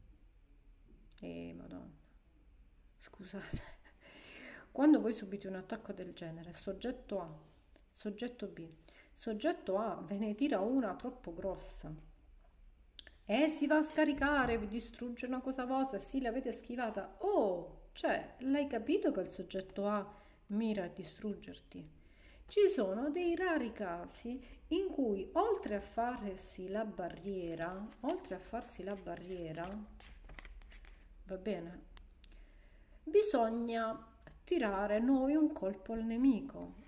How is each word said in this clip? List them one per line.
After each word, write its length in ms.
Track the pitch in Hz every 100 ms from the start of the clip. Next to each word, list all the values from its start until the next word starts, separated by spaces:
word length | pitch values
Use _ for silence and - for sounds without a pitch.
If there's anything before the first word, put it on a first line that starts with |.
| - - - - - - - - - - - -
Eh, 340 | 180 - - 170
Madonna, 400 | 175 185 - - - - _ - - - - - - -
scusate. 600 | - - 185 196 - - - - - - - - - - - - -
Quando 300 | - 294 269
voi 140 | 208
subite 340 | 220 196 196 190
un 80 | 190
attacco 380 | 185 214 -
del 200 | 196 180
genere, 380 | 170 170 160 170
soggetto 720 | 170 - 190 240 254 - 190
A, 120 | 170 156 - - - - -
soggetto 540 | - 214 202 240 240 196
B, 200 | 170 165 160 - - - -
soggetto 640 | - 214 269 349 - 190
A 160 | 220 170
ve 220 | 175 202
ne 180 | 214 208
tira 240 | 285 285
una 340 | 233 269 220
troppo 400 | 180 247 - -
grossa 580 | 170 190 180 - - 151 156 - - - - - - - - - - - - -
e 240 | 214 311
si 160 | 311 285
va 120 | 302
a 60 |
scaricare, 760 | 302 - 302 285 - 277 240 233
vi 100 | 208
distrugge 580 | 226 - - 247 240 247
una 160 | 254
cosa 240 | 262 262 247
vostra, 340 | 262 269 254
sì, 220 | - 269
l'avete 320 | 247 240 262
schivata. 640 | 214 - 240 233 214 - -
Oh, 680 | 392 392 214 180 170 - -
cioè, 440 | - 320 220 - -
l'hai 280 | 262 277 285
capito 440 | 233 214 349 311
che 80 | 202
il 120 | 180
soggetto 560 | - 175 190 190 - 202
A 220 | 208 196 - - - -
mira 380 | 202 226 208 175
a 20 |
distruggerti? 1000 | - 175 - 214 190 - 175 - - - - - - - - -
Ci 220 | - 403
sono 400 | - 196 196 285
dei 260 | 311 349 339
rari 380 | 370 311 240
casi 680 | 208 196 170 175 - 233 262 - - -
in 200 | 330 381
cui, 400 | 302 247 196 -
oltre 420 | 320 427 415 - 202
a 60 |
farsi 880 | - - 240 247 208 190 - - 185
la 160 | 202 220
barriera, 1000 | 180 175 - 185 190 170 165 165 185 214 -
oltre 340 | 254 370 - 185
a 40 |
farsi 460 | - 226 247 - 185
la 100 | 202
barriera, 840 | 180 170 175 185 165 160 175 214 214 - - - - - - - - - - - - - -
va 100 | 190
bene, 460 | 196 185 165 180 - - - - - - - - - - - -
bisogna 1120 | - 392 427 262 226 226 233 226 226 226 - - - - -
tirare 520 | 349 220 196 208 208
noi 360 | 240 269 262 302
un 160 | 302
colpo 400 | 302 190 196 -
al 140 | 226 226
nemico 720 | 226 269 220 - - 175 -